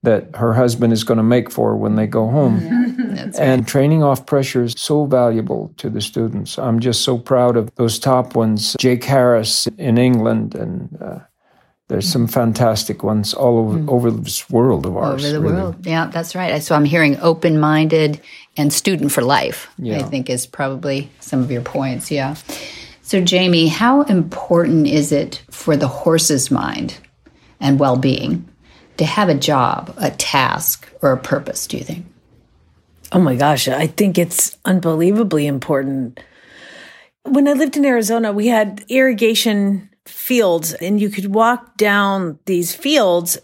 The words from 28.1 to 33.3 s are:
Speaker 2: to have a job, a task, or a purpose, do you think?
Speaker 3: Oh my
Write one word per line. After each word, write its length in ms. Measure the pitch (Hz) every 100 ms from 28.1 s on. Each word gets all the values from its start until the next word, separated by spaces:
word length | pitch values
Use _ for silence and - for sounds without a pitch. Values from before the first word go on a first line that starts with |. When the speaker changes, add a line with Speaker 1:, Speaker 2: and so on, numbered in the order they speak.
| 127 - 170 - _ _ _ _ -
Speaker 2:
to 80 | 160
have 240 | - 196
a 40 |
job, 600 | 143 139 143 123 - - -
a 140 | 160
task, 760 | - - 143 131 - - - - -
or 120 | 143
a 40 | 131
purpose, 500 | - - - - -
do 120 | -
you 60 |
think? 200 | 143 170 175 _ _ _ _ _ _ _ _ _ -
Speaker 3:
Oh 60 | 185
my 140 | 165